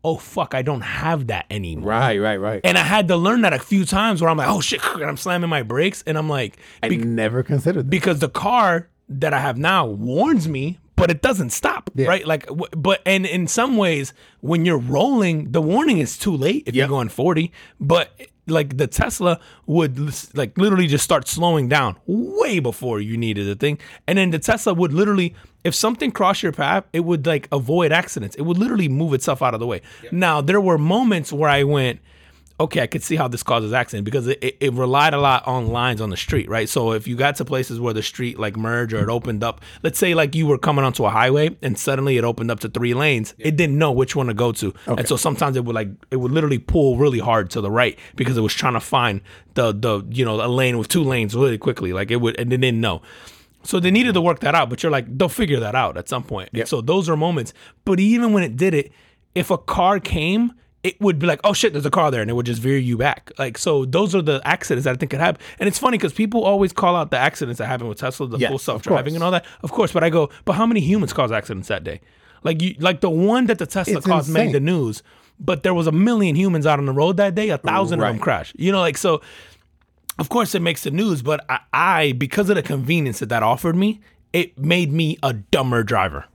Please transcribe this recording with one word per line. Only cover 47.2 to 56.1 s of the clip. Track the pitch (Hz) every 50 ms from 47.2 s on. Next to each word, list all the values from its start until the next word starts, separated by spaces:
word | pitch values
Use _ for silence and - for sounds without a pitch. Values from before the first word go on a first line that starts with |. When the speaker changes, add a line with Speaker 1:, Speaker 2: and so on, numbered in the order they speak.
| 101 117 113 110 98 87
Speaker 1:
to | - 117
the | 101 98
right | 107 120 123 110 - - - - -
because | - 127 123 131
it | 117
was | 110 104 -
trying | - - 135 123
to | 110
find | - - - 131 120 117 98 101 - - - - - _ _
the, | 131 123 113
the, | 104 101 113 117 107 101 98 -
you | 113 127 127
know, | 113 107 110 110
a |
lane | 123 123 131 131 127 123 117
with | 107 -
two | - 175
lanes | 156 131 131 123 110 101 110
really | 120 139 135 113 101
quickly. | - - 120 - - 90
Like, | 90 92 101 98
it | 117 123
would, | 117 113 - -
and | 120 120
it | 127 127
didn't | 131 127 117 113
know. | 117 107 87 78 - - - - - - - - _ _ _ _
So | _ - - 185
they | 175 185
needed | 190 226 247 247 196
to | 180
work | 165 175 165 -
that | - 143 151
out, | 165 139 120
but | 123 -
you're | - 165
like, | 147 135 117 117 123 131
"They'll | 175 175
figure | - - 226 160 143 120
that | 113 104 110
out | 131 123 87 - 87
at | -
some | -